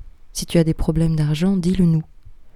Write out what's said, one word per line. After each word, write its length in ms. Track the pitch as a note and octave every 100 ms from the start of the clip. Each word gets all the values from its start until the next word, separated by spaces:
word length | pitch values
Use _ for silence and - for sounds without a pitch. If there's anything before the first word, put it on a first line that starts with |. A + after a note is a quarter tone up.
| - - -
Si 120 | - -
tu 120 | E3+
as 60 |
des 100 | D#3+
problèmes 420 | D#3+ - D#3+ E3 D#3
d'argent, 400 | D3+ D3+ F#3 G3
dis-le 300 | E3+ F#3 E3+
nous. 180 | D#3+ - - - - -